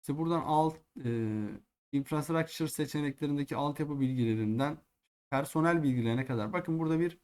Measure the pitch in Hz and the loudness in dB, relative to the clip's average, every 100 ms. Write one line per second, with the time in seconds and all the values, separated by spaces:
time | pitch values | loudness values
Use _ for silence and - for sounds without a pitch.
0 | - 147 165 170 - 156 160 156 _ - | -4 -2 0 0 2 2 2 -2 _ -8
1 | 127 117 110 107 104 107 _ _ _ 139 | -4 0 0 -2 -4 -8 _ _ _ -4
2 | 139 156 143 160 160 - 160 - 143 151 | 0 -4 0 0 0 -2 -4 -2 -2 -2
3 | 147 135 147 143 139 135 143 139 151 143 | -2 -2 -2 -2 -2 -2 -2 -2 -4 0
4 | 135 127 113 110 107 113 143 156 _ _ | 0 2 2 2 2 2 0 -2 _ _
5 | _ _ _ 135 135 160 165 170 147 123 | _ _ _ -2 0 2 4 4 2 2
6 | 117 120 131 120 107 175 175 160 160 160 | 2 0 0 -2 -2 -2 -2 -2 2 2
7 | 170 165 | 0 -4